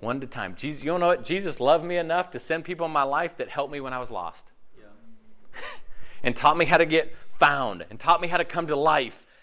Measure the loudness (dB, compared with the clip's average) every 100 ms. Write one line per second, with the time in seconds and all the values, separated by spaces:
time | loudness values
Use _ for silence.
0 | -4 -4 -6 -8 -8 -6 -8 -6 -2 2
1 | 4 2 0 -2 -2 0 4 4 4 -2
2 | 0 -2 -2 -8 -4 -4 -4 -4 -2 0
3 | 2 0 -2 -6 -6 -6 -6 -6 -8 -6
4 | -6 -6 -8 -10 -18 -20 -18 -18 -18 -18
5 | -16 -16 -16 -16 -12 -8 -8 -6 -4 -4
6 | -2 0 0 4 4 4 6 4 6 4
7 | 2 -2 -4 4 4 4 0 -4 -10 -2
8 | 2 2 2 0 0 -2 -2 2 4 4
9 | 2 -6 -20 -20